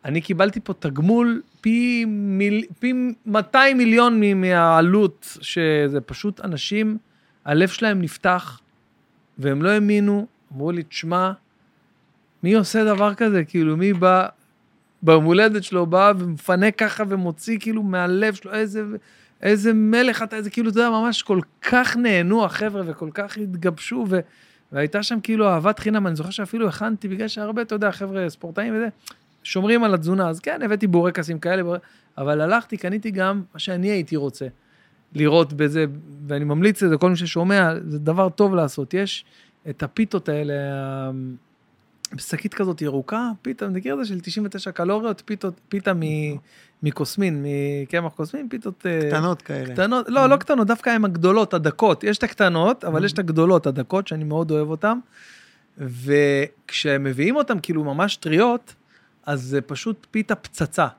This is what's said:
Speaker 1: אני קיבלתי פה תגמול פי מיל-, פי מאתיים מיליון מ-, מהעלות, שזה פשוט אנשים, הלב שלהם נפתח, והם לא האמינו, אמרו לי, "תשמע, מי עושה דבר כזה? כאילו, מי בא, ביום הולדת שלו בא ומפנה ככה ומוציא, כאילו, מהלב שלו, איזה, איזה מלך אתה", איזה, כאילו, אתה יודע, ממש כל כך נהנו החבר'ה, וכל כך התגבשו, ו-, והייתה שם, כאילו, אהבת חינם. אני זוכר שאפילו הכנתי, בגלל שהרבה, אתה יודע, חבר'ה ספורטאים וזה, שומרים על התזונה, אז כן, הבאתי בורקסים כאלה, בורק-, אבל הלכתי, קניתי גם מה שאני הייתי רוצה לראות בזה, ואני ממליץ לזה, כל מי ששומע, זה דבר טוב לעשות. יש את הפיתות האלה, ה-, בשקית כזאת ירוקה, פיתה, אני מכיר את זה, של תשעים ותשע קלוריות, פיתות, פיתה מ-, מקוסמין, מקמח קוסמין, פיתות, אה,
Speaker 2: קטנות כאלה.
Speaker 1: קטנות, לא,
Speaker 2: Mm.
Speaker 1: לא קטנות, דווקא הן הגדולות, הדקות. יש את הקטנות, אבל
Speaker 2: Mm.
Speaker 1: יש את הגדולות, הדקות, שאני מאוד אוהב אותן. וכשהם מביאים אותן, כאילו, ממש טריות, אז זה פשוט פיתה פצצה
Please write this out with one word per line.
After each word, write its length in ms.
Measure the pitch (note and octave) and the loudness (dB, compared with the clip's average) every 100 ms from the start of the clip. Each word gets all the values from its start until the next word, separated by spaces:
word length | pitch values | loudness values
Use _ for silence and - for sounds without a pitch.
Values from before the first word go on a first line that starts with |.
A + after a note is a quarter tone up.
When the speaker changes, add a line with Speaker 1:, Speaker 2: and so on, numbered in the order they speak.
| - | -2
Speaker 1:
אני 160 | D3 | -4
קיבלתי 380 | D#3 E3+ G3 G3+ | -2 0 0 0
פה 140 | - | -8
תגמול 680 | F#3+ D#3 C3+ E3 A#3 A#3+ A#3 - _ | -6 -4 0 2 4 4 0 -6 _
פי 440 | A3 A3+ A#3+ A#3+ A3+ | 0 2 2 0 -2
מיל-, 580 | G#3 G3+ F#3+ G3+ G#3+ A3+ - | -2 -2 0 2 0 -4 -6
פי 140 | B3 B3+ B3 A#3 - | -2 -2 -2 -6 -2
מאתיים 520 | G#3 - C4 C4+ C4 | -2 2 4 4 6
מיליון 420 | A#3+ A3+ A#3+ A3+ | 4 6 6 4
מ-, 220 | G#3 G3 | 4 4
מהעלות, 960 | F#3 F3+ E3 E3 E3 G3 G3+ - - - | 4 4 6 6 6 6 4 0 -20 -16
שזה 600 | - - D#3+ D3+ D3 C#3+ | -8 -2 0 2 2 -2
פשוט 400 | A#2+ C3 G#3 F#3+ | -6 -6 -6 -6
אנשים, 560 | G3 D#3 - G3+ A3 A3 _ _ _ _ - | -8 -6 -4 -2 -2 -4 _ _ _ _ -2
הלב 220 | D3+ F#3 | 2 2
שלהם 320 | - A3+ G3 | 2 0 0
נפתח, 580 | E3 - F#3 F3+ F3 A#2+ _ _ _ _ _ _ _ - | -2 -2 0 0 -2 -18 _ _ _ _ _ _ _ -6
והם 240 | C3+ C#3 | -2 0
לא 80 | E3+ | 2
האמינו, 580 | G#3+ G#3 G#3 G3+ G3+ A3 _ _ | 2 4 2 2 0 -2 _ _
אמרו 180 | C3+ D3+ | -6 -4
לי, 120 | F3 | -4
"תשמע, 480 | D#3+ - E3 F3 F#3 G3 _ _ _ _ _ _ _ _ _ _ | -6 -10 -2 0 0 -4 _ _ _ _ _ _ _ _ _ _
מי 100 | E3+ | 2
עושה 320 | A3 F#3 A3+ G#3+ | 2 2 2 2
דבר 280 | G3 G#3 | 2 2
כזה? 300 | G3 A3+ G3 | 2 0 2
כאילו, 340 | D3+ F3 D#3 D#3 | 0 0 0 2
מי 160 | G3 | 2
בא, 340 | F#3+ F#3 F#3 F#3 - _ _ _ _ _ _ | 4 4 4 2 -6 _ _ _ _ _ _
ביום 220 | D#3+ D#3+ D#3 | 6 6 8
הולדת 380 | F3+ A3 G#3 | 6 4 2
שלו 220 | F3+ F3+ E3+ | -2 -2 2
בא 280 | F3+ G3+ G3 | 6 6 4
ומפנה 540 | F3 D#3 - F3+ G#3 | -2 -6 0 2 2
ככה 320 | G#3 G#3+ - G#3 | 2 -2 -2 -4
ומוציא, 480 | G3 F3 D#3 - A3+ | -2 -4 -6 -6 -4
כאילו, 240 | A3 A3 | -2 -2
מהלב 500 | G3+ F#3 F3+ F#3 A3 | -2 0 0 2 0
שלו, 200 | G3 F#3+ | -2 -8
איזה, 300 | G#3+ G#3+ G#3+ G#3 G#3 _ _ _ _ | -4 -4 -4 -8 -10 _ _ _ _
איזה 320 | F#3+ G#3 G#3 | 2 2 4
מלך 500 | A3 G#3+ A3+ B3 A3+ | 4 4 4 2 0
אתה", 120 | A3 A3 | -6 -6
איזה, 140 | G#3 | -6
כאילו, 200 | A#3 A3+ | -2 0
אתה 100 | G#3+ | 2
יודע, 100 | A#3+ | 2
ממש 320 | A3+ A3+ A3+ | 2 0 -2
כל 160 | - F3+ - _ | 0 0 0 _
כך 360 | - B3 B3 A#3 | 0 0 2 0
נהנו 480 | A#3+ F#3+ F3 A3 G3 | 2 2 4 2 2
החבר'ה, 380 | - G#3+ G3+ F3 | -2 -6 -4 -8
וכל 240 | D3+ D#3+ | -8 -10
כך 240 | D#3 G3+ G#3+ | -8 -10 -8
התגבשו, 680 | G#3 F3+ F3+ D#3+ - B3 A3 | -8 -2 -4 -4 -8 -4 0
ו-, 100 | F#3 E3 _ _ _ _ | 0 -2 _ _ _ _
והייתה 320 | C#3 D3+ G#3 | -4 -2 -2
שם, 160 | G#3 A#3 | -2 -4
כאילו, 240 | G3 A3 G#3 | -2 2 2
אהבת 300 | E3+ E3+ G#3 | 4 2 0
חינם. 280 | G#3+ G#3+ G3 | -2 0 0
אני 80 | D#3+ | -4
זוכר 140 | D#3+ | -6
שאפילו 380 | G3 G3+ A3+ A3 | -8 -8 -2 -2
הכנתי, 400 | D3+ G#3+ G#3+ G3+ | -2 -6 -4 -6
בגלל 200 | F#3+ A3 | -6 -6
שהרבה, 340 | G#3+ G#3 A3 | -6 -6 -6
אתה 140 | A3+ G#3+ | -4 -2
יודע, 160 | G#3 | -2
חבר'ה 380 | F3+ G3 G3 F3 | -2 -6 -4 -6
ספורטאים 460 | - E3+ E3+ A3+ A3 | -6 -10 -6 -4 -4
וזה, 120 | A3+ - - - _ _ | -4 -8 -20 -20 _ _
שומרים 400 | - F#3+ G3 A#3 | -6 -2 2 2
על 100 | A3+ | 4
התזונה, 360 | F3+ D#3+ F#3+ F3+ | 2 2 0 0
אז 100 | D#3+ | -2
כן, 220 | - E4 | -6 -4
הבאתי 260 | A#3+ G#3 G#3 | -2 0 4
בורקסים 520 | E3+ F3 F3 D#3 E3 | 4 2 0 -6 -4
כאלה, 240 | E3+ F#3 | -2 -2
בורק-, 180 | F3 F3 _ _ _ - | -2 -4 _ _ _ -6
אבל 240 | C#3 D3+ | -2 0
הלכתי, 360 | D#3+ A3+ A3+ G#3+ | 2 0 0 -8
קניתי 340 | F3+ G#3 A3 | -4 -6 -4
גם 300 | F#3+ F#3+ G3+ F3+ | -2 -2 -2 -8
מה 60 | D#3+ | -10
שאני 280 | - F3+ F#3+ | -6 -2 0
הייתי 280 | G#3 D3 D#3 | -2 -2 -4
רוצה 320 | C#3 - C3 - _ _ _ _ _ D3 | -4 -6 -12 -12 _ _ _ _ _ 0
לראות 380 | D3+ D#3+ D#3+ | 4 6 4
בזה, 320 | C#3+ D3+ D#3 D#3 C#3+ D#3 C#3+ D3 | 2 0 0 -2 -4 -16 -18 -8
ואני 180 | C#3+ D3 | -4 -2
ממליץ 360 | D3 G3 G3+ | 2 2 4
לזה, 140 | F#3+ D#3 | 2 4
כל 120 | F3+ | 2
מי 60 | F3 | 2
ששומע, 580 | E3+ E3+ F3 G3 F3 D#3+ E3 | -2 -2 2 4 2 0 -6
זה 120 | D3+ | -4
דבר 300 | D3+ E3+ F#3+ | -2 2 0
טוב 260 | - G3+ F#3 | 2 2 4
לעשות. 380 | D3+ - C3+ | 0 -2 -4
יש 320 | F3+ G3 - - _ _ _ D#3 | -4 -4 -6 -14 _ _ _ -14
את 140 | C#3+ | -10
הפיתות 460 | C3+ - A3 G3 - | -8 -2 -2 -2 -2
האלה, 240 | D3 D3 C#3+ C#3 | -4 -2 -4 -4
ה-, 380 | C#3 C3+ C3+ C3 C3 C3 B2+ _ _ _ _ _ _ - | -6 -6 -6 -6 -8 -10 -12 _ _ _ _ _ _ -16
בשקית 400 | - - D#3+ G#3 | -14 -8 -6 -6
כזאת 280 | - F#3+ D#3+ | -4 -4 -2
ירוקה, 480 | D3+ C3+ C3 A3 A#3+ G#3+ | -2 -4 -4 -4 -4 -6
פיתה, 240 | B3 B3+ G3+ | -10 -8 -6
אני 120 | F#3 | -6
מכיר 160 | A3 | -4
את 60 | C#4 | -6
זה, 60 | A#3 | -4
של 140 | F#3 | -6
תשעים 260 | E3+ F#3+ G#3 | -8 -6 -6
ותשע 260 | G3 F#3+ | -8 -12
קלוריות, 500 | F3 F3 G#3 A3+ G3+ - | -4 -2 -2 -2 -6 -8
פיתות, 280 | G#3 F#3+ F3 _ | -6 -6 -10 _
פיתה 240 | G3 G3 | -4 -2
מ-, 440 | F3+ D#3 D3+ D3+ C#3+ _ _ _ _ | -2 -2 -4 -4 -8 _ _ _ _
מקוסמין, 600 | D3+ - C#3+ - F#3+ D3+ C#3+ C#3+ C#3+ C#3+ | -6 -4 -6 -2 -2 -2 -4 -2 -2 -4
מקמח 300 | C#3 E3+ E3 | -2 -4 -4
קוסמין, 360 | - D#3 C#4 C4 | -6 -8 -8 -8
פיתות, 360 | B3 G#3+ F#3 F#3 | -8 -10 -8 -4
אה, 220 | E3 D3+ | -2 0
Speaker 2:
קטנות 320 | D#3 E3 F3 | 0 0 -2
כאלה. 320 | - C#3+ B2+ | -6 -8 -8
Speaker 1:
קטנות, 360 | B2+ G3 B3 A3 | -2 0 0 0
לא, 160 | C4 C4 | 2 4
Speaker 2:
Mm. 20 | |
Speaker 1:
לא 80 | C#4 | 4
קטנות, 320 | - C#4+ G#3 | 2 0 2
דווקא 220 | A3+ - | 0 0
הן 160 | A#3 G#3 | 0 0
הגדולות, 480 | E3+ F3 G#3 G#3+ | 2 2 4 2
הדקות. 500 | F3 D#3 - A3 D#3+ | 0 -2 2 2 2
יש 140 | G#3 G#3 | 0 -2
את 60 | |
הקטנות, 600 | A3+ - F#3+ E3+ F3+ B3+ F3+ | -4 0 0 2 0 0 -2
אבל 160 | D#3 | 0
Speaker 2:
Mm. 40 | G3 | -2
Speaker 1:
יש 80 | |
את 60 | F#3+ | -2
הגדולות, 480 | F3+ D#3+ E3 F3+ D3+ | -2 2 4 4 2
הדקות, 400 | C3+ B2 F#3+ G3 | -4 -2 -4 -4
שאני 160 | D#3+ | -6
מאוד 280 | D#3 D3+ D#3+ | -4 -4 -2
אוהב 180 | D3+ D3+ | -2 -2
אותן. 280 | D#3 G#3 A#3+ - _ - - - _ _ - | -2 -2 -2 -6 _ -20 -20 -20 _ _ -12
וכשהם 1300 | C3+ B2 C3 C#3+ C#3+ C#3 C#3+ _ - - D3+ C#3 | -10 -8 2 4 4 2 -2 _ -10 -6 0 0
מביאים 320 | C#3 B2+ D#3+ C#4 | 0 0 0 0
אותן, 220 | C#4 G#3 | 0 -2
כאילו, 220 | - D#3+ | -2 -2
ממש 320 | D3+ C#3 G3 - | -2 -2 -2 -2
טריות, 600 | E3 D#3 A#3+ A#3+ - - _ _ _ _ - | -2 2 2 0 -6 -20 _ _ _ _ -6
אז 160 | C#3+ | -6
זה 200 | B2+ C#3 | -2 -4
פשוט 460 | - C3+ A3 G#3+ _ | -4 -8 -6 -8 _
פיתה 240 | A3 G#3+ G#3+ | -6 -4 -6
פצצה 520 | - - D#3 - D3 | -6 -6 -4 0 -2